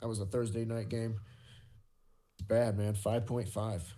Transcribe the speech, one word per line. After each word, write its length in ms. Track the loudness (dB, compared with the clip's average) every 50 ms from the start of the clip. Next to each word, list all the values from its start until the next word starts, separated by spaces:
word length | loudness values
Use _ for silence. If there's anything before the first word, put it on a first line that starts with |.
That 80 | -4 -2
was 100 | 0 0
a 80 | -2
Thursday 380 | 0 2 2 2 2 0 0 0
night 240 | 0 0 -2 -2 -2
game. 320 | -2 0 0 0 -2 -4 -6 -10 -18 -20 -20 -20 -20 -20 -20 -20 -20 -20 -20 -20 -20 _ -20 -20 -20 -20 _ _ _ -8 0 4
Bad, 280 | 4 6 6 6 4
man. 180 | 2 2 2 0
Five 320 | 0 0 2 2 2 0
point 220 | 0 0 -2 -2 -2
five. 460 | -2 -2 -2 -2 -2 -4 -6 -8 -12